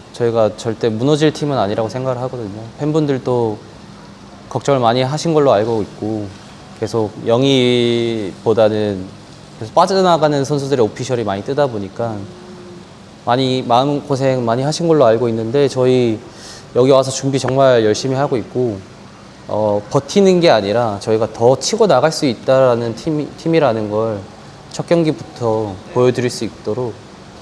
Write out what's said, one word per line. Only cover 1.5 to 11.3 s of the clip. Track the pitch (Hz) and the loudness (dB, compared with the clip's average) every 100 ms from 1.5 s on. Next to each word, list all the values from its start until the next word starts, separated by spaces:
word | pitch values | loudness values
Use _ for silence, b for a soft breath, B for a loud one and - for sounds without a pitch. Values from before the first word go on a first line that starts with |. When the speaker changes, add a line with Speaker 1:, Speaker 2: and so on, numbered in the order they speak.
| 131 | -2
Speaker 1:
아니라고 | 101 107 113 | -2 -2 -4
생각을 | 127 131 123 | -4 -6 -4
하거든요. | 127 123 107 104 113 - | -6 -8 -10 -10 -14 -6
팬분들도 | 151 156 147 131 131 123 113 104 - - - - - - - - - | -2 0 0 -2 -2 0 -2 -4 -12 -20 -20 -20 -20 -20 -20 -20 -10
걱정을 | 131 - 135 | -6 0 2
많이 | 117 123 | 2 2
하신 | 131 151 170 | 0 -2 0
걸로 | 151 139 | 2 4
알고 | 104 110 113 | 4 2 -2
있고 | 95 - 107 110 101 95 - - - - | -4 -6 -6 -6 -8 -14 -20 -20 -18 -10
계속 | 107 117 107 - 110 | -4 -2 -4 -4 0
영희보다는 | 120 139 135 123 123 120 117 117 113 95 85 117 110 107 107 104 95 95 - - - - - | 2 4 4 4 2 0 0 -2 -4 -6 -4 0 4 4 2 -2 -4 -8 -16 -20 -20 -20 -14
계속 | 110 | -4
빠져나가는 | - 185 190 185 160 151 143 | 0 2 2 2 4 2 0
선수들의 | 131 147 135 139 | -2 -2 0 2
오피셜이 | 107 - 127 123 | 0 -2 -4 -4
많이 | 104 | -2